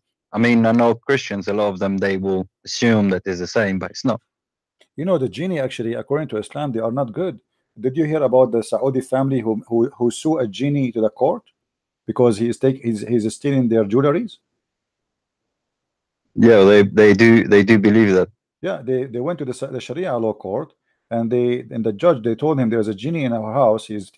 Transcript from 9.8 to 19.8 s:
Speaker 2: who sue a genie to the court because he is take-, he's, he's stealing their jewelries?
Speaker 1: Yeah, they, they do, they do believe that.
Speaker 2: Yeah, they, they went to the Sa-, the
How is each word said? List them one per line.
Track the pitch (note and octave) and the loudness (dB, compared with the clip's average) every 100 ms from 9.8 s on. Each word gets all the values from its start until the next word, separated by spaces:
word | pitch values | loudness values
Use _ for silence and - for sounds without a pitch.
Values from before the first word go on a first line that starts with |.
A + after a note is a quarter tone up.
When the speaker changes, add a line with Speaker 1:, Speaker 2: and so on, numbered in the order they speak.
| A#2 | -2
Speaker 2:
who | - A#2+ | -2 -4
sue | - D#3 D#3 | -2 -2 -2
a | A#2+ | -4
genie | F#2+ C#3 C#3+ C3 | -4 -4 -2 -2
to | A2+ | 0
the | G#2+ | -2
court | - C3+ A3+ - _ _ _ _ _ - | 0 -2 -2 -10 _ _ _ _ _ -8
because | B2 B2 G#2 | 2 2 2
he | A#2 | -2
is | A2 | 0
take-, | C3+ C3 | -2 -2
he's, | A#2 G#2+ G#2+ | -4 -6 -2
he's | A#2+ G#2+ | -2 -2
stealing | - C#3+ C3+ A#2+ | -4 -2 -2 2
their | A2+ | 0
jewelries? | G#2 A#2 C#3+ D#3+ A3+ - _ _ _ _ _ _ _ _ _ _ _ _ _ _ _ _ _ _ _ | 2 0 0 -2 -4 -12 _ _ _ _ _ _ _ _ _ _ _ _ _ _ _ _ _ _ _
Speaker 1:
Yeah, | - A2+ A2 | 4 6 8
they, | G2 G#2 | 8 8
they | G2 G2 G#2+ | 6 6 6
do, | G2 A#2 A2+ F#2+ | 8 6 6 6
they | G2+ | 4
do | G2+ A2+ | 6 4
believe | G#2 G#2+ G#2+ | 4 4 4
that. | F#2 F#2 _ _ _ | 2 0 _ _ _
Speaker 2:
Yeah, | E3+ F3 | -8 -8
they, | B2 B2+ | -6 -6
they | C3+ A#2 | -6 -8
went | C3+ E3+ | -8 -8
to | |
the | C#3 | -10
Sa-, | A#2+ C3+ | -10 -10
the | C3 | -10